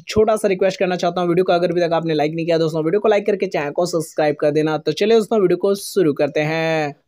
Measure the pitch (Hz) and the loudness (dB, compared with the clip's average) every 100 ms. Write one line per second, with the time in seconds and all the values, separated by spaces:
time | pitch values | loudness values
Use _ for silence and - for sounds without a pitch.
0 | - 214 214 214 208 185 190 - 180 180 | -4 2 2 2 0 2 0 0 -2 0
1 | 180 180 175 170 185 175 175 170 165 165 | -2 -2 0 2 2 2 2 0 0 0
2 | 165 151 156 165 165 165 160 160 156 208 | 0 0 0 -2 0 0 0 0 0 0
3 | 220 208 208 196 190 180 143 147 175 170 | 2 2 0 -2 -2 -4 -4 -2 -2 -2
4 | 156 - 151 143 151 151 156 151 156 147 | -4 -2 -2 0 0 0 0 -2 -4 -2
5 | 208 226 208 226 185 175 196 196 - 202 | 2 2 2 0 2 2 0 -2 -2 0
6 | 160 139 143 151 151 160 160 160 147 - | 0 2 -2 0 -2 -2 -2 -2 -2 -8